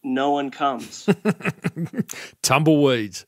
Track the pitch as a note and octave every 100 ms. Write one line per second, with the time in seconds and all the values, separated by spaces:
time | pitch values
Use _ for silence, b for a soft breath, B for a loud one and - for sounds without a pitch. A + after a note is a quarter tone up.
0 | C#3 B2+ C#3+ C#3+ C#3 - C#3+ A#2+ - -
1 | - F3+ G#3 - - - F#3 - E3+ B3+
2 | - - - _ - C3 D#3 D3+ C#3+ B2
3 | G#2+ F#2